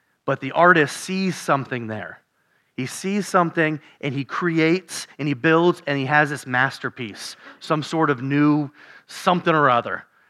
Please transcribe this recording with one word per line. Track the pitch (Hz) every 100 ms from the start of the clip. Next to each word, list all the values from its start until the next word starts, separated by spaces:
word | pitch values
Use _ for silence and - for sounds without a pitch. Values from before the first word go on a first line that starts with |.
| _ _
But | - 135
the | 135
artist | 160 175 170 143 -
sees | - 190 190 -
something | - 139 127 127 113
there. | 107 87 - _ _ _ _ _ -
He |
sees | 131 - 190 202 185
something, | 185 165 170 156 151 - -
and | 143
he | 135
creates, | 131 - 175 165 160 185 - - - -
and | 147
he |
builds, | 127 165 160 175 170 -
and | 139
he |
has | 131 151 147
this | 143 135
masterpiece, | 127 135 - 127 - 113 92 - - - -
some | - 156
sort | 139 165 156
of | 123
new | 135 143 147 147 139 _ - - -
something | - 190 180 175
or | 160 139
other. | 120 110 92 - _